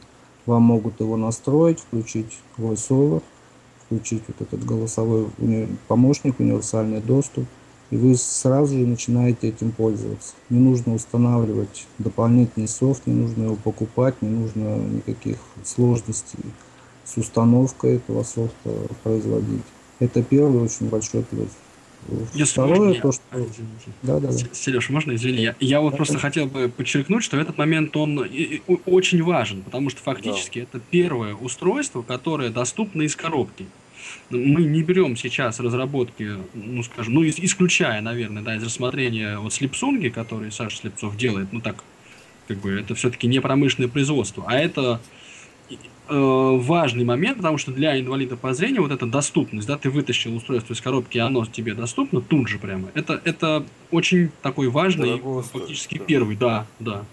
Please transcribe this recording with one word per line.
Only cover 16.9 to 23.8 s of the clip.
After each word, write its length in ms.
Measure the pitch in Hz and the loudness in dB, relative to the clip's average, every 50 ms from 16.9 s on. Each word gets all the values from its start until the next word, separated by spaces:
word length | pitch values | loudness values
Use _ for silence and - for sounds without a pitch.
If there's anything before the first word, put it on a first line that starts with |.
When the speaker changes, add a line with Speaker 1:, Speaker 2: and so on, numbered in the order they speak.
| - - - | -20 -20 -16
Speaker 1:
с 120 | - - | -10 -6
установкой 800 | 113 107 - - 117 117 117 120 127 131 127 - - - 127 127 | -6 -4 -2 0 4 6 6 6 6 4 2 0 0 2 2 2
этого 260 | 123 - - 113 113 113 | 2 0 -2 -4 -4 -4
софта 460 | - - 117 117 113 - - - 110 110 107 107 107 - - - | -4 -4 -4 -4 -4 -4 -6 -6 -6 -4 -4 -6 -8 -8 -6 -2
производить. 580 | 110 110 110 107 110 110 110 107 110 107 104 - - - - - - - - | 0 0 0 0 0 0 0 0 -2 -4 -4 -6 -10 -18 -20 -20 -10 -4 0
Это 220 | 123 123 - 127 120 | 0 2 2 2 2
первый 380 | - 135 139 147 143 131 120 117 | 4 6 6 6 6 6 4 2
очень 240 | 110 - - 110 107 | 2 -2 -2 -4 -2
большой 340 | 110 110 - - - 110 | -2 -2 -2 -2 -2 -4
плюс. 260 | 117 - 110 110 107 104 - - - - - - - - - - - - - 110 113 117 - | -4 -2 -4 -6 -6 -6 -8 -14 -20 -20 -20 -20 -20 -20 -20 -18 -12 -8 -6 -6 -6 -4 -2
Speaker 2:
Если 200 | 147 147 - - | -2 0 0 2
Speaker 1:
Второе, 240 | 131 131 143 175 196 | 2 4 6 6 6
Speaker 2:
можно, 140 | 214 196 165 | 6 6 4
я 60 | 117 | 4
Speaker 1:
то, 100 | 120 139 | 2 0
что 100 | 127 - - - | 0 0 -6 -8
Speaker 2:
А, 60 | 127 123 | -6 -6
извините. 540 | 117 113 110 117 113 110 110 113 | -6 -6 -8 -10 -12 -14 -14 -16